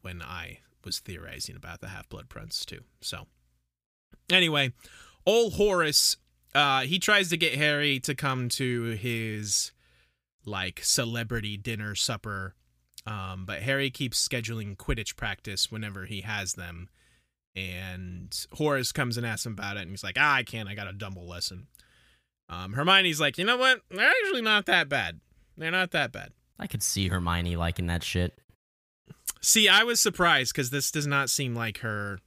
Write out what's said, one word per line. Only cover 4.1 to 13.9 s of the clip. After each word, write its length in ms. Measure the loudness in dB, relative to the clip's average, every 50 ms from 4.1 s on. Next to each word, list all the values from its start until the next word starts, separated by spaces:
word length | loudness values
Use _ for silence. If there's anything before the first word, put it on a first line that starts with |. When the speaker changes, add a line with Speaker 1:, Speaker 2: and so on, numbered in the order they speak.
| -20 _ _ 2
Speaker 1:
anyway, 420 | 4 4 6 4 4 2 2 0 -2 _ -20 -20 -20 -20 -20 -20 -20 _ _
old 300 | 4 6 6 4 4 4
Horace, 640 | 2 4 4 4 4 2 4 4 4 4 4 0 _ _ _ _ _ _ _ 4
uh, 260 | 4 6 6 4 2
he 160 | 2 2 0
tries 320 | 2 4 6 6 6 6 2
to 80 | 2
get 160 | 2 2 2 2
Harry 460 | 2 2 2 4 4 2 2 2 2
to 160 | 0 -4 -4
come 340 | 0 0 0 0 0 0 -2
to 320 | 0 0 0 0 0 0 -2 -2 -4 -4
his, 720 | -4 -4 -2 -2 -4 -4 -6 -6 -4 0 0 0 0 -2 _ _ _ _ _ _ _ _ _ _ _ _ _ _ _
like, 340 | -8 -6 -4 -4 -4 -6 -4
celebrity 760 | 0 0 2 2 0 0 -2 -4 -4 -4 -4 -4 -4 -4 -8
dinner 380 | -6 -6 -6 -6 -6 -6 -6 -4
supper, 640 | -2 -2 -2 -2 -6 -6 -8 -6 -6 -8 -8 -10 _ _ _ _ _ _ _ _ -16 -12
um, 400 | -10 -8 -8 -8 -8 -8 -10 -8
but 160 | -8 -8 -6
Harry 300 | -2 -2 0 0 0 -2